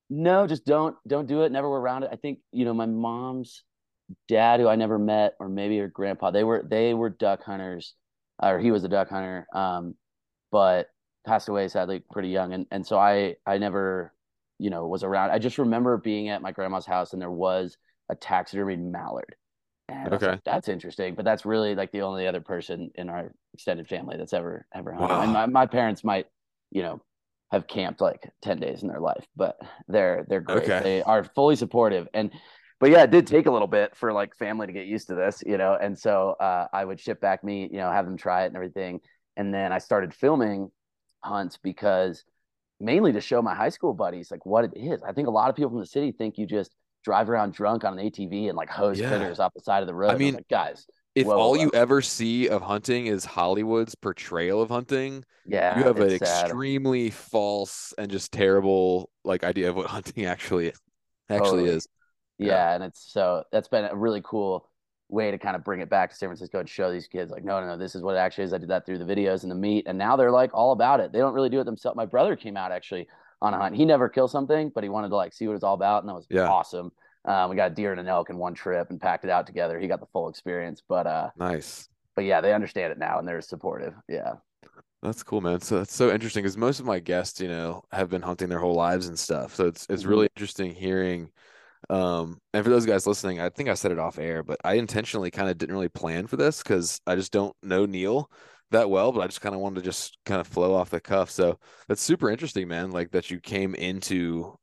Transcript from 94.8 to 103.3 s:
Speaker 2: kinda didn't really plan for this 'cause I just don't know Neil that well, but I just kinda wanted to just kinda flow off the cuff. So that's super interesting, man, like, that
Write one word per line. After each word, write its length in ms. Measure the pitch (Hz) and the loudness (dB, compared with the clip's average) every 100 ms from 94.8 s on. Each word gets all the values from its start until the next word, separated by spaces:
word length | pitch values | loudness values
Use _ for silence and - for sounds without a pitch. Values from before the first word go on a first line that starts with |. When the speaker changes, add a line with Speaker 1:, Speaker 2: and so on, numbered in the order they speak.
| 113 107 113 110 90 | 0 -4 -4 -4 -6
Speaker 2:
kinda 220 | - 98 | -4 -4
didn't 220 | 85 80 95 | -2 -4 -4
really 140 | 90 | -4
plan 380 | - 82 85 104 | -4 -6 -6 -4
for 80 | 135 | 0
this 260 | 143 156 | 0 0
'cause 360 | - 95 85 - - | 0 0 0 -6 -4
I 80 | 90 | -2
just 160 | 95 | 0
don't 240 | 104 101 - | 0 -2 -6
know 240 | 95 92 101 | -2 0 0
Neil 460 | 95 95 127 147 _ - - - | 0 0 -2 -4 _ -20 -20 0
that 180 | 113 110 | 2 4
well, 220 | 95 110 | 4 2
but 100 | 120 | 2
I 60 | 92 | -2
just 140 | - | -4
kinda 180 | 104 98 | -6 -6
wanted 160 | 98 92 | -6 -6
to 60 | |
just 340 | 90 - - - - | -6 -6 -8 -12 -4
kinda 180 | 98 | -4
flow 300 | 85 - 90 | -2 0 2
off 160 | 95 92 | 2 0
the 100 | 85 | -4
cuff. 300 | - 98 90 | -2 0 0
So 300 | - 90 85 _ - - | 2 0 0 _ -14 -6
that's 140 | 104 | -2
super 280 | - 175 117 | 0 2 2
interesting, 380 | 110 160 104 90 | -2 -4 -6 -6
man, 240 | 85 92 | -6 -4
like, 200 | 90 87 | -4 -2
that 180 | 92 - | -2 -4